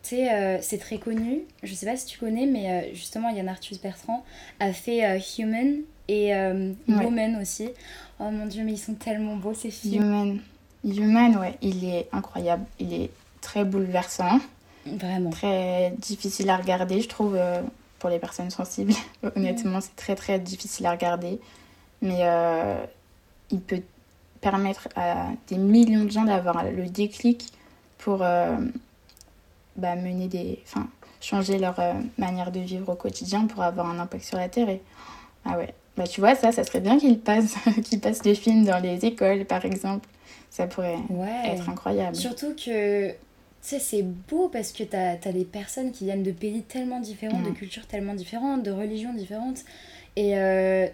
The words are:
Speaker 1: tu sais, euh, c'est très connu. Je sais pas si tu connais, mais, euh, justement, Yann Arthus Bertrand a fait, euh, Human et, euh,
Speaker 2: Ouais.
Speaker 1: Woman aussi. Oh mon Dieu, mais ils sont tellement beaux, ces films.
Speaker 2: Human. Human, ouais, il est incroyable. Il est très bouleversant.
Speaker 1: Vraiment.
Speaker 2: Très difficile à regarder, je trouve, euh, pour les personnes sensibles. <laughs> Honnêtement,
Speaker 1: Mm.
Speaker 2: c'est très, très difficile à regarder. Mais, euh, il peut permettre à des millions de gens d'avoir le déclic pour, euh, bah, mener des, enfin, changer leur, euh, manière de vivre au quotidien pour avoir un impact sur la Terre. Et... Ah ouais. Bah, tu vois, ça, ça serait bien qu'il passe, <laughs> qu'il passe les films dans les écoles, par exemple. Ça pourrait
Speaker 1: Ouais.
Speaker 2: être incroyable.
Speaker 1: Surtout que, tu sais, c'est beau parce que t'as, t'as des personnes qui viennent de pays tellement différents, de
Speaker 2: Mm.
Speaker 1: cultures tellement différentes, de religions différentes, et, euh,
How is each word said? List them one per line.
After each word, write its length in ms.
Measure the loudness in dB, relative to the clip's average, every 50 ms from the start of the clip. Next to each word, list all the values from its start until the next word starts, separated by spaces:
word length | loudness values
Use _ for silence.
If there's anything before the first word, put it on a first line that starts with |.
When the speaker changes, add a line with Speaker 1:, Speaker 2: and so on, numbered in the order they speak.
| -8
Speaker 1:
tu 120 | -4 -2
sais, 180 | 0 2 2 2
euh, 240 | 2 2 0 0 -2
c'est 160 | -2 -4 -6
très 200 | -6 -6 -8 -10
connu. 420 | -6 -4 -4 -2 -2 0 0 -2 -4 -4 -8 -16 _ -12
Je 100 | -12 -10
sais 120 | -6 -4
pas 100 | -4 -4
si 100 | -4 -6
tu 140 | -12 -10 -8
connais, 260 | -4 -2 0 0 2
mais, 220 | 2 2 2 2 0
euh, 240 | 0 -2 -2 -4 -10
justement, 360 | -12 -12 -8 -6 -4 -2 -2
Yann 180 | -2 -2 -4
Arthus 280 | -4 -6 -8 -10 -14 -14 -10
Bertrand 440 | -10 -10 -10 -8 -6 -6 -6 -6 -6 -12 -20 -20 -20 -20 -6 -2
a 140 | -2 -2 -2
fait, 320 | -2 -4 -2 0 2 2
euh, 140 | 2 2 0 -2 -6 -6 -4
Human 380 | -2 -2 0 2 2 2 2 0 -4 -10 -16 -14 -4 0
et, 260 | 2 2 4 2 2
euh, 380 | 2 2 0 0 0 -2 -4 -6 -4 0 2
Speaker 2:
Ouais. 160 | 4 4 4
Speaker 1:
Woman 320 | 2 2 2 0 0 0 -2
aussi. 280 | -4 -6 -6 -6 -8 -8 -8 -12 -18 -20 -20 -20 -20 -20 -12 -8
Oh 100 | -6 -6
mon 160 | -4 -4 -6
Dieu, 180 | -6 -6 -4 -4
mais 80 | -4 -4
ils 40 |
sont 180 | -4 -6 -8 -8
tellement 420 | -6 -4 -4 -4 -2 -2 -4 -4
beaux, 160 | -4 -4 -6 -6
ces 180 | -6 -8 -10
films. 320 | -10 -6 -4 -2 2 4 4
Speaker 2:
Human. 360 | 4 4 2 2 0 -2 -4 -8 -12 -20 -20 _ _ _ _ -4
Human, 540 | -2 0 2 4 6 8 8 8 8 6
ouais, 160 | 4 2 -4 -6 -2
il 240 | -2 -2 -2 -2 -2
est 220 | -2 -2 -2 -2 -2
incroyable. 540 | -4 -6 -6 -6 -8 -4 0 0 0 0 -2 -10 -8 -8
Il 140 | -6 -4 -4
est 180 | -4 -6 -6 -8 -16 -20 -20 -20 -18
très 220 | -16 -6 -2 0 0
bouleversant. 760 | 2 2 0 0 2 0 -2 -2 -2 -4 -2 2 4 4 4 2 0 -18 -20 _ -20 -20 -16 -12
Speaker 1:
Vraiment. 420 | -10 -8 -6 -4 -2 -2 0 -2 -2
Speaker 2:
Très 640 | -2 -2 0 0 0 0 0 0 2 2 2 0 0 -4
difficile 500 | -8 -8 -8 -4 -4 -6 -4 0 2 2
à 80 | 2
regarder, 440 | 2 2 0 0 0 0 0 0 0
je 60 | 0
trouve, 280 | -2 -2 0 0 2 2
euh, 260 | 2 2 2 0 -2 -4 -6 -10 -14 -20 _ _ -6
pour 100 | -2 -2
les 80 | 0
personnes 320 | -2 -2 -6 -8 -8 -8 -6
sensibles. 440 | -6 -6 -6 -6 -4 -2 2 2 2 2 0 -10 -12 _
<laughs> 140 | -8 -4 -2
Honnêtement, 420 | 0 0 0 0 -2 -2 -2 -2
Speaker 1:
Mm. 40 | -2
Speaker 2:
c'est 140 | -4 -6 _
très, 200 | -12 -4 -4 -4
très 240 | -4 -2 -2 -2 -2
difficile 480 | -2 -6 -10 -12 -10 -12 -8 -2 0
à 40 | 0 0
regarder. 460 | 2 0 0 0 -2 -2 -6 -6 -8 -10 -16 -20 -20 -20 -20 -20 _ -20 _ _ _
Mais, 200 | -2 -2 2 2
euh, 600 | 4 4 4 4 4 2 2 2 0 0 -2 -2 -6 -10 -14 -20 _ _ _ _ _ _ _ _ _ -6
il 100 | -4 -4
peut 220 | -2 -2 -4 -4 -4 -8 _ -20 _ _ _ _ _ _ _ -2
permettre 460 | 0 0 2 2 0 0 -2 -4 -10 -10 -6
à 320 | -2 0 0 0 0 -2 -4 -6 -8 -8 -6
des 80 | -2 2
millions 440 | 4 8 10 10 10 10 8 4 4
de 40 | 2
gens 140 | 2 2 4
d'avoir 400 | 4 4 4 2 2 0 0 0
le 240 | -2 -2 -4 -4 -4
déclic 560 | 0 0 -2 -2 -2 2 4 4 4 4 0 -18 -18 -20 -20 -20 -20 _ _ _ _ -8
pour, 240 | -2 -2 0 2 2
euh, 340 | 4 4 4 4 2 0 0 -2 -2 -4 -8 -12 _ _ _ _ -20 _ -20 -20 _ _ -20 _ _ _ _ _ _ _
bah, 200 | -4 -2 -2 -2
mener 320 | -2 -4 -4 -4 -4 -4
des, 320 | -4 -4 -4 -4 -6 -8 -8 -10
enfin, 220 | -6 -6 -6 -6 -6 -10 _ -20 -20 -20 _
changer 380 | -6 -2 0 0 2 2 2
leur, 220 | 2 2 0 0 2
euh, 140 | 0 0 0 -2 -4 -6 -4
manière 340 | -4 -2 -2 -2 -4 -4 -4
de 80 | -4 -6
vivre 300 | -6 -6 -6 -6 -4 -4
au 60 | -4
quotidien 500 | -4 -4 -6 -6 -6 -6 -2 0 2 2
pour 160 | 0 0 0 0
avoir 240 | 0 0 0 -2
un 120 | -2 -2 -4
impact 240 | -6 -6 -8 -10 -8
sur 120 | -6 -4
la 120 | -4 -4 -2
Terre. 200 | 0 0 2 2
Et... 120 | 0 -4 -6 -16 -20 -20 -20 -20 -18 -20 -20 -20 _ _ -6
Ah 120 | -4 -2
ouais. 160 | -2 -4 -6 -10 -18 _ _ _
Bah, 100 | -4 -4
tu 140 | -4 0 6
vois, 140 | 8 8 8
ça, 160 | 8 6 4
ça 120 | 4 4 -2
serait 160 | 0 -2 0
bien 160 | 4 6 6
qu'il 220 | 8 8 8 6 6
passe, 340 | 6 2 4 4 4 2 0 2 2 4
<laughs> 140 | 4 4 2
qu'il 160 | 0 -2 0
passe 240 | 0 0 -2 2 4
les 100 | 4 4
films 300 | 6 4 6 8 8 8
dans 140 | 8 6 2
les 240 | 2 0 0 2 0
écoles, 400 | 0 2 4 4 4 4 2 0
par 180 | -2 -2 -2 0
exemple. 420 | -2 -4 -2 -2 -2 -4 -4 -6 -10 -20 _ -20 -20 -20 -20 -20 _
Ça 160 | -4 -4 -4
pourrait 300 | -4 -2 -4 -2 -2 -2 -4 -4 -4
Speaker 1:
Ouais. 420 | -4 -4 -4 -4 -4 -4 -4 -4 -4
Speaker 2:
être 160 | -4 -4 -6
incroyable. 460 | -8 -6 -4 -2 0 0 0 0 -2
Speaker 1:
Surtout 380 | -4 -4 -4 -4 -4 -6 -6 -6
que, 540 | -6 -6 -4 -2 0 2 2 2 2 0 -2
tu 40 | -4 -8 -16 _ _ _ -20 _ _ -18
sais, 180 | -10 -6 -6 -4
c'est 220 | -4 -2 0 0 0
beau 460 | -2 -4 -8 -8 -4 0 0 0 0
parce 220 | 0 -4 -6 -6
que 120 | -6 -8 -6
t'as, 320 | -4 -2 0 0 0 0
t'as 160 | -2 -4 -4
des 140 | -2 -2 -2
personnes 460 | -4 -6 -12 -10 -8 -6 -4 -4 -4
qui 140 | -6 -4 -4
viennent 180 | -2 -2 0 -2
de 80 | -2
pays 320 | -2 -2 -4 -4 -4 -4 -6
tellement 360 | -6 -8 -6 -6 -4 -6 -6
différents, 420 | -8 -10 -10 -8 -4 -2 -2 0
de 80 | 0 -2
Speaker 2:
Mm. 40 | -4
Speaker 1:
cultures 300 | -6 -8 -12 -12 -14 -14
tellement 260 | -10 -8 -6 -6 -4 -6
différentes, 480 | -6 -8 -8 -6 -4 -2 0 0 0 -2
de 80 | -2
religions 420 | -4 -4 -4 -4 -4 -6 -6 -6 -6
différentes, 460 | -8 -8 -8 -8 -6 -6 -6 -6 -8 -12 -18 -20 -20 -20 -20 -20 -20 -20 -10 -2
et, 200 | 0 2 2 4
euh, 500 | 4 4 4 4 4 4 4 4 4 2 0